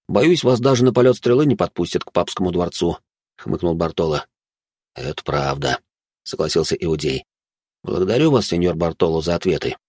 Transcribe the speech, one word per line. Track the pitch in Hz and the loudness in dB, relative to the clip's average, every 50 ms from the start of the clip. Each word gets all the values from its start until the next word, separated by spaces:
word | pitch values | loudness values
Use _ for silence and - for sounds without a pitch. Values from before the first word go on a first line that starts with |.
| _ | _
«Боюсь, | - - 104 143 165 180 147 - | -2 0 2 4 4 4 4 4
вас | 123 127 113 | 2 2 4
даже | 120 139 131 117 127 | 2 2 4 4 4
на | 127 110 | 4 4
полет | 127 123 127 123 | 4 4 4 2
стрелы | - - 123 120 135 156 | 2 2 2 2 4 4
не | 147 120 | 2 2
подпустят | - 92 - - - 87 - - 85 - | 0 0 -2 -2 -4 -4 -4 -4 -6 -6
к | - | -4
папскому | - - - - - - 95 90 | -2 -2 -2 -2 -4 -4 -4 -2
дворцу», | 85 87 87 85 - - 87 85 80 - _ _ _ _ _ _ _ | -2 -2 -4 -4 -2 -2 -2 -2 -2 -4 _ _ _ _ _ _ _
хмыкнул | - - - - - 87 85 82 | -14 -8 -6 -4 -2 -2 -2 0
Бартоло. | 82 85 82 80 - 85 78 76 73 - - _ _ _ _ _ _ _ _ _ _ _ _ _ | 0 -2 -2 -2 -2 0 0 -2 -4 -6 -10 _ _ _ _ _ _ _ _ _ _ _ _ _
«Это | - 62 69 - - - | -10 -10 -10 -10 -8 -6
правда», | - 143 143 - 69 69 - - - - - - _ _ _ _ _ _ _ _ | -4 -4 -2 -2 -2 -4 -4 -4 -4 -4 -6 -8 _ _ _ _ _ _ _ _
согласился | - - - 80 78 - 82 78 - - | -10 -6 -4 -4 0 0 0 0 0 -2
иудей. | - 90 82 78 76 78 73 65 65 - _ _ _ _ _ _ _ _ _ _ _ - | -4 -2 -4 -4 -2 -2 -4 -4 -6 -8 _ _ _ _ _ _ _ _ _ _ _ -8
«Благодарю | - 69 87 92 95 110 127 156 160 | -6 -2 -2 0 0 2 2 2 4
вас, | 139 117 98 | 2 2 2
сеньор | - 85 87 87 87 82 | 0 0 0 0 0 0
Бартоло, | 80 85 82 80 - 90 82 80 80 | 0 -2 -4 0 0 0 0 0 0
за | 78 87 85 | 0 -2 -2
ответы». | 85 - 92 82 71 - - - - _ | 0 0 0 0 0 -2 -6 -6 -8 _